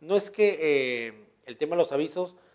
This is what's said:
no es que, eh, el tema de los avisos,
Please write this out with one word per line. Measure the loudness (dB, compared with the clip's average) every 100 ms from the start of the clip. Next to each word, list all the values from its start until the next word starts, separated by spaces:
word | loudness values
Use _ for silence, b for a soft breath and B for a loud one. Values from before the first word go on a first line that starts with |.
no | -2
es | 0 0
que, | 2 2 2
eh, | 2 2 2 -4 -6 -12 -20 _ -20
el | -8
tema | -2
de | 0
los | 0
avisos, | 0 -2 -4 -8 -10 b